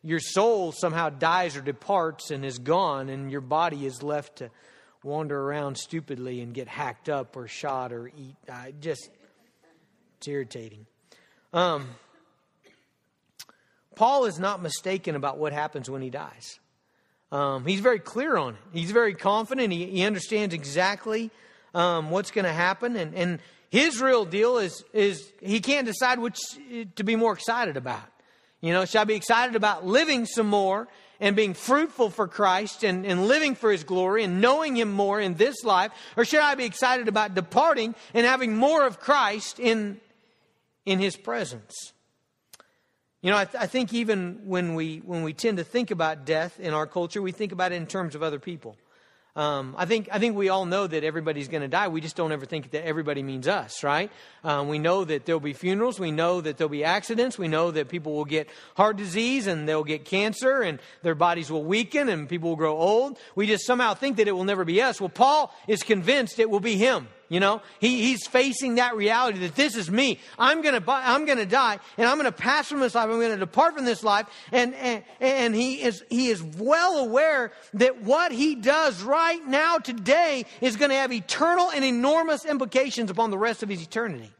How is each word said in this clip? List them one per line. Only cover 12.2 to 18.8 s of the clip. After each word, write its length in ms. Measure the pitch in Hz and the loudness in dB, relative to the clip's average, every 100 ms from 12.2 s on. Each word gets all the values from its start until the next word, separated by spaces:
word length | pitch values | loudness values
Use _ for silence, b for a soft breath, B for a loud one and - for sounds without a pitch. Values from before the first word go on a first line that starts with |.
| _ _ _ _ _ _ _ _ _ _ _ _ - b b b b | _ _ _ _ _ _ _ _ _ _ _ _ -20 b b b b
Paul 320 | - 226 277 240 | 0 2 4 0
is 140 | 160 | -2
not 240 | 185 196 | -4 -4
mistaken 520 | 175 - 185 190 175 147 | -6 -6 -4 -4 -4 -4
about 220 | 139 139 | -4 -4
what 160 | 151 | -4
happens 380 | 147 151 147 123 | -4 -6 -6 -10
when 100 | 135 | -10
he 80 | 131 | -10
dies. 500 | 135 143 - - - _ _ _ _ _ _ _ | -10 -14 -16 -20 -20 _ _ _ _ _ _ _
Um, 360 | 139 139 135 135 | -4 -2 -4 -4
he's 140 | 196 | 0
very 180 | 233 220 | 2 0
clear 360 | - 233 302 220 | -4 -6 -2 0
on 200 | 131 107 | -2 -8
it. 60 | - | -12
He's 160 | 170 | -8